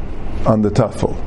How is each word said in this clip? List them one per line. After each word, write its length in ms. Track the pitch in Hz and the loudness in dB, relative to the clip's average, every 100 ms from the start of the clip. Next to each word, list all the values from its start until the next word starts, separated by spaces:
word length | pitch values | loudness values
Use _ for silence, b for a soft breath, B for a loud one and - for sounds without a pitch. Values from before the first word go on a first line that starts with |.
| - - - - - | -6 -4 -4 0 2
on 160 | 110 | 2
the 80 | 107 | 2
tafel? 460 | 104 107 - - - | 2 0 0 -4 -2